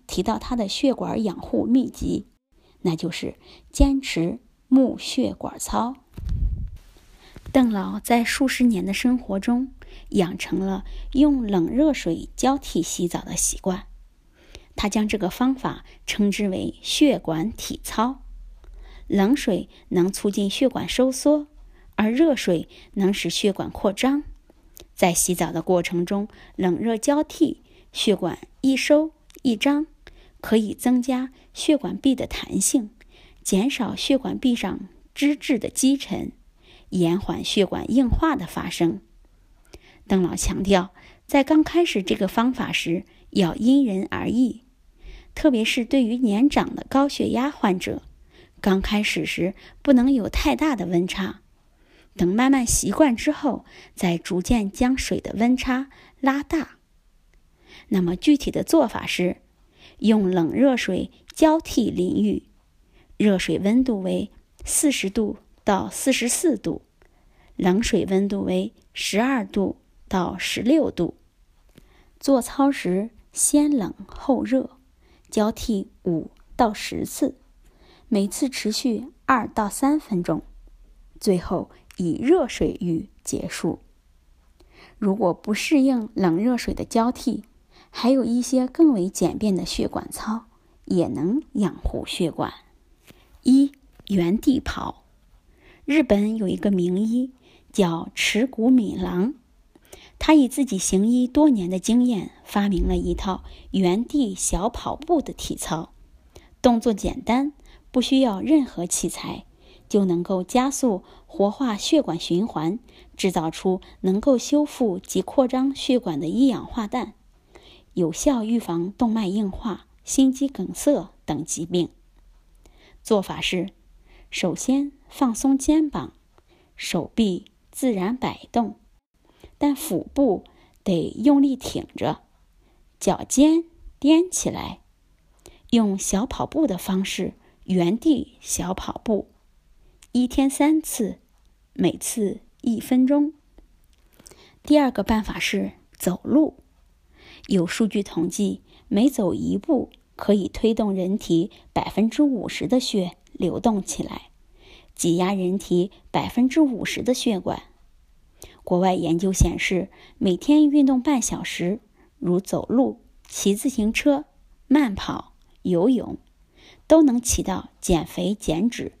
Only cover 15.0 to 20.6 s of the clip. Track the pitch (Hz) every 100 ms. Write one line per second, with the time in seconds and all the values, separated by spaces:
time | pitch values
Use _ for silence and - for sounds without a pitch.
15 | 214 208 185 - 254 262 175 - - -
16 | - - 202 190 208 185 98 - - -
17 | 294 214 - 160 196 - - - - -
18 | 233 269 - - - - - - - -
19 | - 202 196 285 - 180 - - - 180
20 | 180 190 208 202 202 -